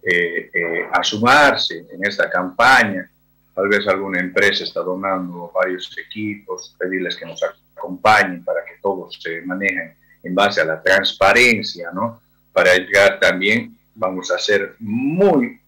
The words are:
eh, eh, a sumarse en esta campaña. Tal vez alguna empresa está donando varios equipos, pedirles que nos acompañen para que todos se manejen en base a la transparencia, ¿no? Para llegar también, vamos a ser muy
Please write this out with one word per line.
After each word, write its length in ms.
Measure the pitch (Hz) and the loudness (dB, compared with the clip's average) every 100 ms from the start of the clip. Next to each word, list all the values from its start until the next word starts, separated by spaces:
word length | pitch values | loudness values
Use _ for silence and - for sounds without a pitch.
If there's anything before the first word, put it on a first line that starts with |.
eh, 460 | - 87 85 87 - | 0 0 0 -4 -6
eh, 360 | 90 85 85 - | -6 -4 -4 -2
a 120 | 101 | -2
sumarse 800 | - 107 117 143 143 - - 82 - | -2 0 4 6 6 4 -4 -6 -14
en 140 | 90 101 | -6 -6
esta 240 | 98 87 | -2 -2
campaña. 800 | 90 92 - 123 131 110 92 90 _ _ _ _ - | -2 -4 2 6 6 4 -2 -10 _ _ _ _ -4
Tal 120 | 101 | 0
vez 200 | 104 104 | 0 2
alguna 320 | 95 98 92 | -2 0 -4
empresa 440 | 92 95 101 95 | -2 2 2 0
está 180 | 90 - | -4 -6
donando 680 | 90 92 98 92 90 87 85 | -4 -4 -2 -2 -4 -10 -8
varios 360 | 92 92 90 - - | -2 -2 -2 -10 -16
equipos, 800 | - 107 107 104 - 92 - _ | -14 -10 -8 -8 -12 -14 -14 _
pedirles 380 | 90 92 90 - | -6 -4 -6 -8
que 100 | 82 | -12
nos 160 | 82 | -8
acompañen 1000 | 87 - _ - 90 90 107 107 95 87 | -8 -8 _ -16 -12 -2 2 4 2 -2
para 200 | 85 85 - | -4 -6 -6
que 80 | - | -6
todos 380 | 98 95 78 - | -4 -4 -8 -12
se 200 | 85 82 | -10 -10
manejen 540 | 90 92 98 90 80 _ _ _ | -8 -4 -4 -4 -10 _ _ _
en 120 | 85 92 | -6 0
base 260 | 101 95 | 0 2
a 40 | 80 | -2
la 160 | 80 | -2
transparencia, 1080 | 92 95 98 - - 120 123 110 - 87 85 | 2 2 0 2 2 4 4 2 -2 -10 -10
¿no? 300 | 90 113 113 _ _ _ | -6 -6 -8 _ _ _
Para 240 | 95 90 90 | 2 4 4
llegar 440 | 90 98 98 95 | 4 4 4 4
también, 580 | 92 92 98 113 113 - _ | 0 2 0 0 -2 -16 _
vamos 380 | - 92 92 90 | -6 -6 -4 -4
a 80 | 107 | -4
ser 360 | - 101 98 - | 2 0 0 -10
muy 800 | 110 113 135 170 202 156 117 - | -6 -2 -2 2 4 4 0 -8